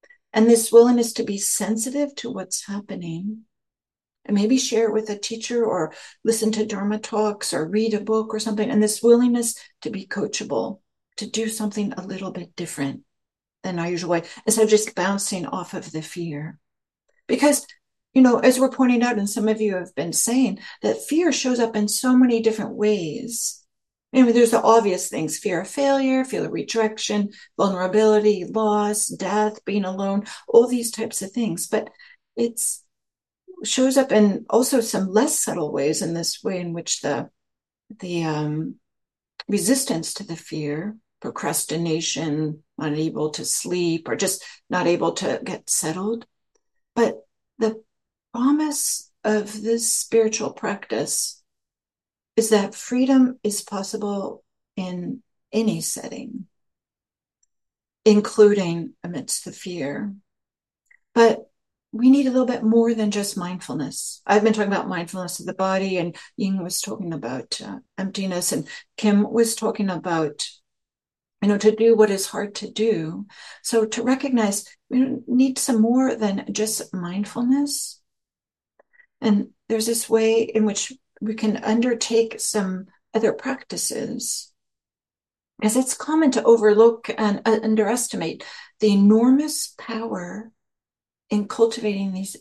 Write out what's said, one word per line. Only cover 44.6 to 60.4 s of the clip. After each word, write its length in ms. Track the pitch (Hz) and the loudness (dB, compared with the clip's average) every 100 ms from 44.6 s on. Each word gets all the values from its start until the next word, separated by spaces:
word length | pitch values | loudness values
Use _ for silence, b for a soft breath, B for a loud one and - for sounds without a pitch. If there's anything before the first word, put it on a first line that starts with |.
| - | -6
not 160 | 180 170 | -2 0
able 260 | 175 165 | 2 0
to 280 | - 190 - | -2 -4 -4
get 240 | - 143 - | -6 -10 -4
settled. 580 | - 156 185 208 233 - _ _ _ _ _ _ | -4 -2 -4 -4 -6 -10 _ _ _ _ _ _
But 260 | 240 220 - _ _ _ - | 0 0 -2 _ _ _ -2
the 240 | 220 220 _ _ _ _ _ | -2 -2 _ _ _ _ _
promise 800 | 233 262 302 311 285 - - - _ | 0 2 2 0 -2 -4 -6 -10 _
of 400 | 220 214 208 214 | -2 -2 -2 -6
this 300 | 214 233 - | -2 -2 0
spiritual 600 | - - 226 220 196 - | -4 0 2 2 0 -6
practice 920 | - - 202 - - - - - - _ _ _ _ _ _ _ _ _ - | -6 -8 -8 -6 -4 -4 -4 -6 -10 _ _ _ _ _ _ _ _ _ -2
is 140 | 226 | 2
that 240 | 208 196 | 2 0
freedom 640 | - - 247 262 269 254 - | -8 -4 0 4 6 4 2
is 200 | 214 - | -4 -4
possible 800 | - 196 196 208 208 202 190 - _ _ _ - | -8 -10 -8 -6 -4 -6 -6 -12 _ _ _ -10
in 460 | 185 180 175 - _ _ - | -8 -8 -8 -10 _ _ -6
any 280 | 214 220 165 | -2 0 -2
setting, 640 | - - - - - - - _ _ _ _ _ _ _ _ _ _ _ _ _ _ _ | -6 -8 -10 -12 -12 -14 -14 _ _ _ _ _ _ _ _ _ _ _ _ _ _ _
including 920 | 220 208 208 - 208 202 170 170 165 _ | 4 4 2 6 6 6 0 -4 -6 _
amidst 400 | 180 170 - - | -10 -10 -8 -8
the 80 | 180 | -10
fear. 640 | - 185 175 139 208 208 202 _ _ | -14 -12 -8 -6 -6 -8 -12 _ _